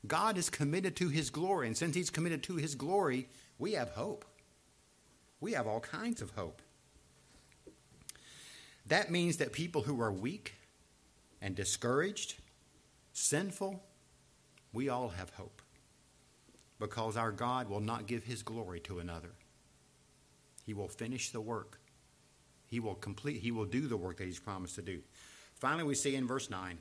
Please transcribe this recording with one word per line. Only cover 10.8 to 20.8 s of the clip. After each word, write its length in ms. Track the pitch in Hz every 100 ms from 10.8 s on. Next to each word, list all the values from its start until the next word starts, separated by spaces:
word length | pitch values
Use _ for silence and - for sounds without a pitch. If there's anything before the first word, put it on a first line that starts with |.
| - - - - - -
and 140 | 98 92
discouraged, 800 | 98 - 120 135 180 214 - - - - - - - - -
sinful, 720 | - - 147 190 180 196 190 - - - - - - - - -
we 160 | 107 135
all 220 | 123 123
have 220 | 90 92
hope. 300 | - 98 - - - - - - - - - - - - -
Because 380 | 104 104 110 110
our 140 | 113
God 380 | 101 120 127 113
will 120 | 101
not 240 | 107 117 104
give 200 | 117 117
his 180 | 113
glory 360 | 104 113 98 87
to 180 | - 90
another. 320 | 85 82 85 - - - - - - - - - - - - -
He 120 | -
will 120 | 104